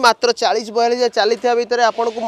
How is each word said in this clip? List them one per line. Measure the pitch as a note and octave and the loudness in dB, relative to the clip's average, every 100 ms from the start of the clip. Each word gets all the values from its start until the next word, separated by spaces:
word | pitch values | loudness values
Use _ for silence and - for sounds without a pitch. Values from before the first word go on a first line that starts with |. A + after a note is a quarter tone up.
ମାତ୍ର | B3 A3+ A#3+ | 2 2 0
ଚାଳିଶ | A3+ A3 G#3 A3+ A3 | 0 0 -2 -4 0
ବୟାଳିଶ | A#3 B3 | 0 0
ହଜାର | A#3 A3+ | -2 0
ଚାଲିଥିବା | G#3 A#3 B3 A#3+ | 0 0 0 0
ଭିତରେ | A#3 A#3+ A3+ | -2 0 0
ଆପଣଙ୍କୁ | G#3 A#3 A3 | 0 -4 -4